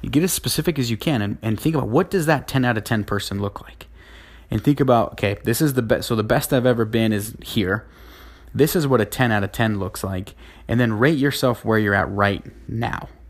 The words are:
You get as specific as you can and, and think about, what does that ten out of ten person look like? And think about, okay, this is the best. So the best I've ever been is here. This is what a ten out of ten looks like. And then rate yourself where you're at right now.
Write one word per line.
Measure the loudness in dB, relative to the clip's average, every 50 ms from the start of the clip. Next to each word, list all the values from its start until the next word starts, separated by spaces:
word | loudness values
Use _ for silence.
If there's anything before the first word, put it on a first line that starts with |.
| -8
You | 0
get | 2 2
as | 2 2
specific | -2 -2 -4 -4 -4 0 0 -2 0
as | 0 -2 -2
you | -2
can | -2 0 0 0 0 0
and, | -2 -4 -4
and | -2 -2 -2 0
think | 0 0 0
about, | 0 -2 2
what | 2 2 2 2
does | 0 0 2
that | 2 0 0 0
ten | -2 -2 0 2
out | 2 0
of | 0 0
ten | -2 -2 -2 0
person | -2 -4 -4 -4 -4 -6 -4
look | -4 -6 -6 -10
like? | -18 -18 -20 -20 -20 -20 -20 -20 -20 -20 -20 -20 -20 -20 -20 -20 -12 -4
And | -4 0 2
think | 2 2 4
about, | 4 4 6 4 4 0 -2
okay, | -4 -2 -2 -2 -2 -2
this | -2 0 2
is | 2 2 2
the | 0
best. | 2 2 0 0 0
So | -2 -2
the | -2
best | 0 0 0 0 0 0 0
I've | 2 4
ever | 2 2 2 0
been | 0 0 0 0 2
is | 0 -2 -4 -6 -12 -14
here. | -14 -4 -2 -2 0 0 -2 -4 -6 -12 -20 -20 -20 -20 -20 -20 -20 -20 -20 -20 -20 -12 0
This | 2 2 2 4
is | 0 2
what | 2 2 2
a | 2
ten | 0 0 0 0 2
out | 2 0 -2
of | -4
ten | -2 -2 -2 0 0 -2
looks | -4 -6 -8 -8 -8
like. | -6 -6 -6 -8 -10 -16 -20 -20 -20 -20 -18 -6
And | -2 0 2
then | 2 0 2
rate | 2 2 2 2
yourself | 2 0 0 0 0 0 0 0 0 -2
where | 0 2 2
you're | 2 2 2
at | 2 2 0
right | 0 0 2 2 2 -2 -6 -14 -20 -18 -14 -10
now. | -6 -6 -4 -4 -6 -8 -10 -14 -18 -20 -20